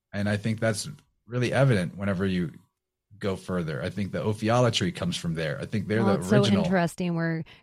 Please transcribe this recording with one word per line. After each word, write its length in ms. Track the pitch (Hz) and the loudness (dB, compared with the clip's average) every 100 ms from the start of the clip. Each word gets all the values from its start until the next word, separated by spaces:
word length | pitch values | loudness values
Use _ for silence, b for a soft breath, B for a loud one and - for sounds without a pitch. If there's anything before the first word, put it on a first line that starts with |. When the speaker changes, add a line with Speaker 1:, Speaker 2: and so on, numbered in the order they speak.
| _ | _
Speaker 1:
And 140 | 101 101 | -6 -2
I 100 | 104 | -2
think 220 | 113 107 | -2 -2
that's 300 | 113 107 - - _ _ - | -2 -2 -8 -14 _ _ -8
really 260 | 123 120 | -4 0
evident 440 | 117 139 101 87 92 | 4 4 4 0 -4
whenever 280 | 101 92 98 | -2 0 0
you 260 | 92 78 - _ _ _ _ _ 101 | 0 -2 -6 _ _ _ _ _ -8
go 160 | 101 92 | -6 -6
further. 460 | - 92 80 67 | -4 -4 -4 -4
I 80 | 90 | -6
think 220 | 98 95 | -6 -6
the 80 | 101 | -4
ophiolatry 720 | 107 107 107 123 120 - 92 | -4 -2 2 4 4 2 -2
comes 220 | - 85 85 | -2 -4 -4
from 180 | 85 80 | -4 -4
there. 220 | 78 - | -4 -4
I 40 | - | -6
think 220 | 107 - | -4 -2
they're 160 | 107 | 2
Speaker 2:
Well, 120 | 196 95 | 4 4
Speaker 1:
the 40 | |
Speaker 2:
it's 80 | 180 | 6
Speaker 1:
original. 300 | 104 202 196 | 4 6 4
Speaker 2:
so 20 | 170 | 4
interesting. 480 | 185 170 - 180 170 | 2 0 -2 -4 -2
We're 280 | 165 160 - B | -2 -4 -8 B